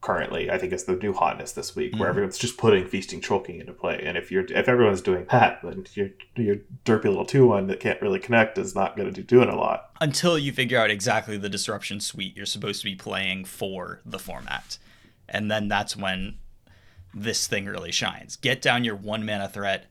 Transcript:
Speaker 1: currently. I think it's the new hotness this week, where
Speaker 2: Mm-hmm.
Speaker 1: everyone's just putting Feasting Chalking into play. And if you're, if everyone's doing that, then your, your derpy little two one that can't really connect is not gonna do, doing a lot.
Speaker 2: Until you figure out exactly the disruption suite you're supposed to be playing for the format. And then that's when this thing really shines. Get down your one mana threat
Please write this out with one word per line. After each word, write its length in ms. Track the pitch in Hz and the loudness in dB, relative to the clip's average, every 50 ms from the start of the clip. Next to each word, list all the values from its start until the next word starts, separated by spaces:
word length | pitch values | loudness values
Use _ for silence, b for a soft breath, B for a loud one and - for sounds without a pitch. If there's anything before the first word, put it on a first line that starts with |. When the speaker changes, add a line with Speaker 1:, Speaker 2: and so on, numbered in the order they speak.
Speaker 1:
currently. 480 | - - 101 87 71 - - 85 - - | -2 -2 -2 -2 -2 -2 -4 -4 -2 -2
I 100 | 87 92 | -2 -2
think 140 | - 90 90 | -2 -2 -4
it's 120 | 90 - | -4 -2
the 100 | - 92 | -2 -2
new 180 | 90 98 104 95 | -2 0 -2 0
hotness 400 | - 87 85 - - - - - | 2 2 0 0 -2 -8 -10 -10
this 220 | - - - - | -10 -10 -8 -6
week, 180 | - - - - | -6 -6 -4 -2
where 80 | 110 107 | -2 0
Speaker 2:
Mm-hmm. 60 | 87 | 0
Speaker 1:
everyone's 280 | 90 98 101 92 - - | 2 0 0 -2 -2 -4
just 180 | - 117 - | -4 -4 -4
putting 300 | - - 113 107 95 90 | 2 4 6 6 6 4
Feasting 340 | 92 - 95 92 - - 82 | 0 -4 -6 -4 -4 -10 -10
Chalking 380 | - - 107 95 - - 87 80 | -4 -2 -2 -2 -2 -4 -12 -12
into 120 | 78 - - | -12 -16 -14
play. 280 | - - 87 85 - - | -6 -4 -4 -4 -2 -4
And 120 | - 85 | -4 -4
if 140 | 87 - - | -4 -6 -2
you're, 140 | 90 95 92 92 | 0 -2 0 0
if 200 | - - 123 127 | 0 0 4 4
everyone's 320 | 123 123 120 107 98 92 - | 6 6 6 6 6 4 2
doing 240 | - 92 90 - - | 2 0 0 2 2
that, 300 | - 123 113 - - - - | 6 6 6 6 4 0 -10
then 240 | 87 - 95 95 - - | -10 -10 -10 -12 -12 -4
your, 160 | 104 101 98 - _ - _ _ | -4 -4 -4 -6 _ -20 _ _
your 200 | - 120 104 101 104 - - - - _ | -2 0 0 0 0 -2 -14 -20 -8 _
derpy 200 | - 113 107 - | 4 4 4 4
little 180 | 107 98 95 - | 2 0 0 -2
two 220 | - - 139 131 120 | 0 6 8 8 8
one 180 | 107 101 95 | 8 6 2
that 140 | 95 95 - | 0 -4 -2
can't 200 | - 110 98 - | 0 -2 -2 0
really 200 | - 104 95 95 | 0 0 0 0
connect 380 | - - 120 117 110 107 - 98 | 0 2 6 6 6 4 2 -4
is 180 | 92 95 - | -6 -4 -2
not 200 | 101 98 95 - | -2 -2 -2 0
gonna 140 | - 101 95 | -4 -4 -4
do, 120 | 95 95 95 | -4 -8 -2
doing 240 | - 120 123 120 104 | 8 8 8 8 8
a 80 | 104 | 2
lot. 340 | - - 76 - - - - _ - | 0 0 0 0 -2 -6 -12 _ -2
Speaker 2:
Until 380 | 165 151 135 - - 175 170 160 | -2 0 0 2 2 2 2 2
you 140 | 143 139 127 | 0 -2 -2
figure 260 | - 131 117 123 123 | -2 0 2 4 4
out 120 | 113 104 | 4 4
exactly 460 | 104 101 95 120 110 110 107 113 107 | 2 2 2 2 2 2 0 -2 -6
the 120 | 104 98 104 | -6 -4 -4
disruption 500 | 98 101 - - 107 101 - - 101 104 | -4 -4 -4 -4 -4 -6 -6 -8 -8 -6
suite 380 | - - - - 98 95 90 | -8 -8 -8 -8 -10 -10 -10
you're 100 | - 101 | -10 -8
supposed 340 | - - 101 101 104 101 - | -8 -6 -6 -4 -6 -6 -4
to 40 | - | -6
be 100 | 104 98 | -6 -8
playing 500 | 92 - 110 101 95 95 95 92 95 92 | -8 -8 -6 -4 -2 -2 -2 -2 -4 -6
for 560 | - - - 110 98 95 92 90 82 85 - _ | -10 -8 -8 -6 -6 -6 -6 -8 -10 -12 -14 _
the 140 | 113 110 - | -12 -10 -10
format. 580 | - 92 85 65 62 - 65 65 - - - - b b b b b b b b b - | -10 -10 -12 -12 -8 -8 -8 -8 -8 -12 -16 -16 b b b b b b b b b -6
And 220 | - 101 107 104 | -6 -4 -2 0
then 160 | 107 107 104 | -2 -2 0
that's 300 | 101 101 101 104 - - | 0 0 0 0 -2 -6
when 420 | 104 101 95 92 92 95 101 101 - - - - - _ b b b b b b b b b - | -6 -4 -4 -4 -4 -6 -8 -8 -12 -14 -16 -18 -20 _ b b b b b b b b b -12
this 360 | 104 101 113 104 - - - | -6 -4 -2 -2 -2 -2 -2
thing 180 | - 101 98 | -2 -2 -4
really 240 | 101 101 - 87 85 | -4 -8 -8 -8 -4
shines. 460 | 87 - - 98 85 - - - - | -4 -2 -2 -2 -4 -6 -12 -16 -16
Get 260 | - - 123 131 131 - | -4 0 0 0 2 2
down 220 | 139 123 120 123 | 2 2 2 2
your 100 | 117 104 | 0 -2
one 320 | 98 98 104 107 110 107 | -4 -6 -6 -4 -4 -4
mana 220 | 107 107 101 98 95 | -4 -4 -4 -4 -6
threat 380 | - 104 101 98 95 92 - _ | -6 -4 -2 -2 -2 -2 -4 _